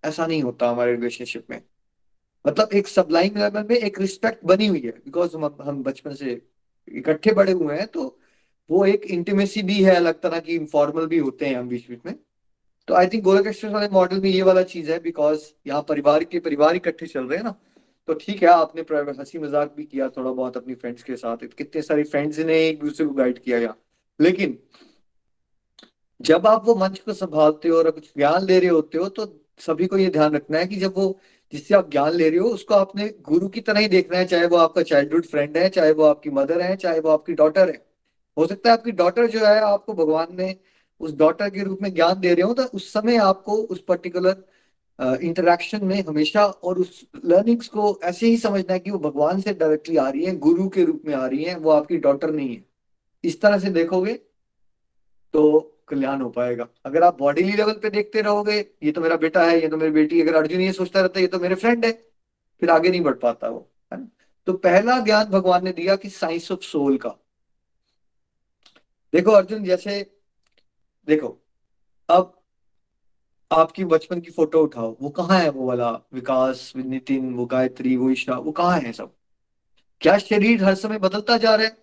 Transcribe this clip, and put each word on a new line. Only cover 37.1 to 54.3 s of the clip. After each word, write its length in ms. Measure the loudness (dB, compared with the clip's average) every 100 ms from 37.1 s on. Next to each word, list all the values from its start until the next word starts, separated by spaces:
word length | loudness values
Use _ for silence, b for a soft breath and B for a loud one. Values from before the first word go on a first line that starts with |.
| 0 0
डॉटर 360 | 2 2 4 2
है। 180 | 0 _ _ _ _ _ -2
हो 100 | -2
सकता 220 | 0 2
है 80 | 2
आपकी 140 | 0
डॉटर 360 | 0 0 2 0
जो 120 | 2
है, 200 | 4 4
आपको 340 | 2 -2 -4
भगवान 340 | -4 0 0 -4
ने 240 | -6 -8 -8 _ _ _ _
उस 160 | -12 2
डॉटर 340 | 2 2 -6
के 140 | -6
रूप 160 | -8 -6
में 120 | -8
ज्ञान 260 | 0 0 2
दे 140 | 0
रहे 80 | 2
हो, 120 | 2
तो 100 | 0
उस 300 | -4 -6 -6
समय 240 | -4 0 2
आपको 360 | 2 0 -2
उस 300 | -4 -4 -8 -4
पर्टिकुलर, 560 | -4 -4 -2 0 -2 _ _ _ _ _ _
अ, 160 | -4 -4
इंटरैक्शन 720 | -4 0 2 2 0 -4 -2
में 180 | -2
हमेशा 420 | -2 -2 0 2 0
और 340 | 0 -6 -2
उस 280 | -4 -6 -20 -12 2
लर्निंग्स 420 | 4 4 0 -2
को 320 | -2 -2 -2
ऐसे 240 | -6 0 2
ही 100 | 2
समझना 360 | 0 -2 -2
है 60 | -4
कि 120 | -4
वो 80 | -6
भगवान 420 | -4 0 0 0
से 120 | -4
डायरेक्टली 440 | -2 0 0 0 0
आ 120 | 0
रही 160 | -2 -4
है, 120 | 0
गुरु 320 | 2 2 0
के 140 | 0
रूप 180 | 0 0 -4
में 80 |
आ 140 | -4 -4
रही 160 | -4
है, 140 | -6 -4
वो 120 | 2
आपकी 280 | 2 2 -2
डॉटर 340 | 0 0 -2
नहीं 240 | -4 -6 -10
है। 100 | _ _ _ _ _ _
इस 180 | -6 0
तरह 180 | 2 2
से 100 | 0
देखोगे 440 | -2 0 0 -2 -6 _